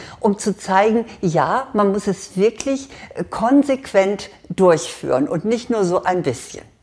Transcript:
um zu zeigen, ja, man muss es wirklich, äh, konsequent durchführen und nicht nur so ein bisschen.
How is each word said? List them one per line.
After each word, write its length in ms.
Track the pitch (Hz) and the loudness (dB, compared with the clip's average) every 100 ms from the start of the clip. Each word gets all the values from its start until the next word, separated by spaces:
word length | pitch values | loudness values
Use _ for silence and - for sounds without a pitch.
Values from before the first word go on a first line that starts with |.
| - - | -18 -4
um 160 | 214 196 | -2 0
zu 200 | 208 190 | -4 -4
zeigen, 460 | - 190 220 226 226 - | 0 2 4 2 -2 -4
ja, 480 | 180 156 147 233 262 | -2 0 0 0 -2
man 180 | 175 202 | 0 2
muss 160 | 202 208 | 0 -2
es 300 | 185 - 185 | -4 -6 0
wirklich, 500 | 220 226 269 269 - - - - | 0 0 -4 -4 -6 -18 -14 -10
äh, 100 | 175 | -8
konsequent 1040 | - 226 285 269 262 - 196 190 202 - - - | -2 2 4 4 0 0 2 2 0 -8 -16 -8
durchführen 800 | 175 185 160 - - 135 131 147 | 4 6 6 2 -6 0 0 0
und 160 | 170 | -2
nicht 260 | 214 233 - | -2 -2 0
nur 140 | 220 | 0
so 200 | 180 180 | 2 0
ein 180 | 185 180 | 0 -2
bisschen. 420 | 147 117 - - - _ | -2 -4 -8 -18 -20 _